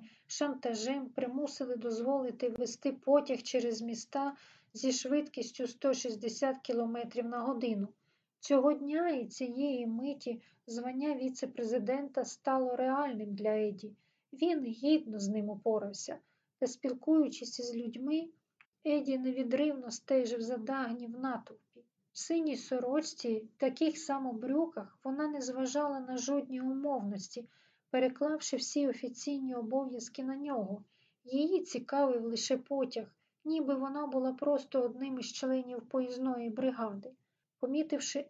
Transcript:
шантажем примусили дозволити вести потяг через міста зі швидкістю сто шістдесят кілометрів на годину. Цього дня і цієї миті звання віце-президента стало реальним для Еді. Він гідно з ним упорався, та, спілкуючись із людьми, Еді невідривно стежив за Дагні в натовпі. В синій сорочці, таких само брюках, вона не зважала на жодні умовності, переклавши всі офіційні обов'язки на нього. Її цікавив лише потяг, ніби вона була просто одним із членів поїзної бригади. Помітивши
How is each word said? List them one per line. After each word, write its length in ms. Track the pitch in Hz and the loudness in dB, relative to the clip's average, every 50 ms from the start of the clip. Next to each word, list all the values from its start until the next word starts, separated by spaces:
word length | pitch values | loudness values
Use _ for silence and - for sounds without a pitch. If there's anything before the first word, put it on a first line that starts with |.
| - - - _ _ | -8 -12 -20 _ _
шантажем 840 | - - - 294 285 262 262 - 240 226 214 220 254 277 277 262 254 | -8 -4 -2 -2 -2 -2 -2 -2 -2 -2 -2 0 -2 -2 -2 -4 -6
примусили 680 | - 269 254 247 254 285 294 - - - 262 247 247 | -4 -2 -2 -2 0 -2 -2 -2 -2 -4 -4 -4 -2
дозволити 720 | 220 240 233 226 226 233 262 277 269 254 247 - - 254 240 | -2 -2 -2 -2 0 0 2 2 2 0 -2 -2 -2 -2 -2
вести 420 | 226 233 247 226 - - - 277 | 0 0 -2 -4 -2 -2 -2 -2
потяг 500 | 269 - - 262 285 285 285 277 254 254 | -2 0 4 6 6 6 6 4 -2 -2
через 400 | - - - 254 233 240 220 214 | -2 -2 0 0 2 0 0 -2
міста 540 | 233 233 226 - - - - 277 277 277 277 - - - - - _ _ - | -4 -4 -6 -6 -6 -4 -2 -2 -2 -2 -4 -8 -14 -20 -20 -20 _ _ -8
зі 180 | 220 269 262 | -2 0 0
швидкістю 760 | 254 - - 254 285 294 294 - - 254 226 - - - 254 | 2 2 2 2 2 2 2 0 -4 -8 -8 -6 -4 -4 -4
сто 260 | 247 - - - 269 254 | -4 -2 0 2 2 2
шістдесят 640 | - - 240 214 202 240 226 233 - 277 262 262 | 2 0 -4 -4 -2 -4 -4 -2 0 0 0 0
кілометрів 680 | 262 - - 233 233 233 226 233 240 233 233 - 247 233 | 0 -2 -2 0 0 0 0 -2 -4 -6 -4 -4 -4 -4
на 140 | 233 240 240 | -2 -2 -2
годину. 480 | 233 269 262 226 247 233 214 196 202 - - _ _ _ _ _ _ _ _ _ | -2 -2 0 0 0 0 0 0 -2 -4 -6 _ _ _ _ _ _ _ _ _
Цього 340 | - - 285 269 262 294 294 | 2 4 6 8 8 8 6
дня 360 | 294 285 285 302 320 349 349 | 4 0 0 0 2 2 2
і 180 | 294 254 233 | 2 0 -2
цієї 600 | 233 - - 262 240 240 262 285 294 262 247 240 | -4 -6 -4 -4 -4 -2 0 0 0 0 0 -2
миті 540 | 226 226 233 262 285 285 - - 240 233 233 - _ _ _ _ | -2 -2 -2 -2 -4 -4 -4 -4 -6 -6 -6 -8 _ _ _ _
звання 480 | 233 226 233 240 254 254 262 294 302 285 | -10 -6 -6 -4 -4 -2 0 0 0 0
віце-президента 1120 | 247 262 254 254 - 269 262 - - 233 214 240 240 208 240 262 285 285 269 - 269 240 | 0 0 -2 -2 -4 -6 -6 -4 -2 -2 0 0 0 2 0 0 0 -2 -2 -2 -2 -2
стало 500 | - - - - 277 262 262 254 247 247 | -2 -4 -4 0 2 2 2 2 2 0
реальним 600 | 254 254 262 262 277 294 277 233 214 214 208 196 | 2 2 2 2 2 0 0 -2 -4 -4 -6 -4
для 140 | 202 214 214 | 0 2 2
Еді. 420 | 214 214 214 208 202 - 214 208 - - _ _ _ _ _ _ 285 | 4 4 2 0 -2 -4 -10 -14 -14 -16 _ _ _ _ _ _ -4
Він 320 | - 320 349 330 302 254 | 0 2 2 2 2 0
гідно 540 | 233 226 233 262 294 311 311 - 226 214 208 | -2 -2 0 4 6 6 6 4 0 -4 -2
з 100 | 196 196 | -2 0
ним 200 | 214 214 202 214 | 0 0 0 -2
упорався, 680 | 208 208 - 226 220 214 202 202 196 - - - - - - _ _ _ _ _ _ - | -4 -2 2 2 2 2 2 -2 -6 -8 -8 -8 -8 -10 -12 _ _ _ _ _ _ -2
та, 80 | 262 | -2
спілкуючись 920 | 254 - - - 254 247 254 - 311 320 311 285 - - - 240 - - - | -2 -2 -2 -4 -4 -4 0 2 6 6 6 6 4 2 -6 -8 -8 -8 -8
із 160 | 240 240 233 | -6 -4 -4
людьми, 520 | 233 240 226 240 240 262 285 311 320 330 330 - _ _ _ _ _ - _ _ _ - | -4 -4 -4 -6 -4 -2 0 0 0 -2 -4 -10 _ _ _ _ _ -20 _ _ _ 0
Еді 320 | 311 294 294 269 277 269 | 2 2 2 2 2 0
невідривно 760 | 254 254 262 254 269 247 233 262 269 302 302 277 262 247 233 | 0 0 0 0 0 0 2 2 4 4 2 2 -2 -4 -8
стежив 500 | - - - - 269 262 247 220 240 233 | -10 -6 0 4 4 4 4 4 0 -2
за 160 | 226 233 254 | -2 -2 -4
Дагні 500 | 233 214 262 269 269 254 226 233 247 240 | -4 -2 -2 -2 -2 -2 -2 -4 -6 -6
в 120 | 233 233 254 | -8 -6 -4
натовпі. 600 | 262 262 240 214 - - 226 - _ _ _ 240 - _ _ _ _ _ | -2 -2 -2 -4 -6 -10 -20 -20 _ _ _ -20 -20 _ _ _ _ _
В 60 | - | -14
синій 400 | - - - 330 330 320 302 262 | -8 -2 0 2 2 2 2 0
сорочці, 840 | - - - 262 254 247 247 277 302 311 - - - - 233 220 214 220 - _ | -2 -2 -2 -2 0 0 2 2 2 0 -2 -4 -4 -2 0 0 -2 -2 -6 _
таких 400 | - 269 247 262 - 320 311 311 | 0 0 0 2 2 2 2 2
само 360 | - - - 277 269 262 254 226 | 0 -2 -2 -2 -2 -2 -2 -4
брюках, 640 | 220 247 262 269 311 330 330 - 214 196 - - _ - | -4 -2 0 2 2 2 2 -2 -6 -10 -10 -12 _ -6
вона 240 | 262 269 294 302 | -4 -2 0 0
не 140 | 302 294 277 | -2 -2 -2
зважала 580 | 247 254 254 262 262 262 277 294 294 285 277 262 | -4 -2 -2 0 0 0 2 2 2 2 0 -2
на 180 | 254 254 254 | -4 -4 -4
жодні 440 | 247 247 277 285 285 269 262 254 254 | -2 0 0 0 0 0 -2 -4 -2
умовності, 840 | 254 262 269 269 285 294 277 226 202 202 208 190 - - - - 233 - _ _ _ _ _ _ _ _ | -2 -2 0 0 0 0 0 0 0 -2 -4 -4 -6 -8 -10 -10 -12 -12 _ _ _ _ _ _ _ _
переклавши 680 | - 254 262 254 254 - 285 302 311 302 - - 269 | 2 4 4 4 2 2 0 0 0 0 -2 -2 -2
всі 300 | 262 - - - 294 285 | -2 -2 0 0 2 2
офіційні 680 | 262 240 - 254 254 254 - - 285 285 269 262 254 247 | 2 2 -2 -4 -8 -8 -6 -4 -4 -2 -2 -2 -2 -2
обов'язки 680 | 240 226 220 262 269 269 254 247 233 233 - - 277 262 | -4 -2 0 0 0 0 -2 -4 -6 -8 -8 -8 -6 -4
на 120 | 262 269 | -4 -4
нього. 480 | 277 285 294 269 226 196 185 202 208 - _ _ _ _ _ _ _ - | -4 -4 -4 -2 -2 -2 -2 -4 -8 -10 _ _ _ _ _ _ _ -6
Її 360 | 247 262 277 302 339 381 330 | -2 2 2 4 4 4 2
цікавив 640 | - - - 240 240 - 277 285 285 262 247 233 226 | 2 0 -4 -6 -4 0 2 4 6 6 4 2 2
лише 320 | 233 233 226 - - 262 | 0 -2 0 0 2 2
потяг, 500 | 262 - - 277 277 254 254 - 226 214 - - _ _ _ _ _ - | 0 0 0 0 0 0 0 -2 -4 -6 -8 -12 _ _ _ _ _ -4
ніби 300 | 302 320 320 277 269 277 | 0 0 2 2 2 2
вона 320 | 262 269 277 277 294 302 | 0 0 -2 -2 -4 -4
була 260 | 269 262 262 262 262 254 | -2 0 0 0 0 0
просто 480 | - 285 285 294 262 - - - 262 | 0 2 2 2 2 2 0 0 2
одним 380 | 247 233 240 254 269 269 262 254 | 2 2 0 -4 -6 -4 -4 -4
із 60 | 226 | -6
членів 560 | - - - 269 262 262 262 247 247 247 233 | -6 -6 -4 0 0 0 0 0 -2 -6 -8
поїзної 680 | 233 - - 262 254 247 247 254 262 262 247 240 233 233 | -6 -2 0 0 0 0 -2 -2 0 0 0 -2 -2 -4
бригади. 600 | 220 262 262 262 254 - 226 214 202 196 196 254 262 _ _ _ _ _ _ _ _ _ | -2 0 0 0 0 0 -2 -4 -4 -6 -10 -12 -16 _ _ _ _ _ _ _ _ _
Помітивши 640 | 262 240 277 311 311 311 302 262 - - - 277 285 | -2 0 2 0 0 0 0 -2 -2 -2 -4 -4 -4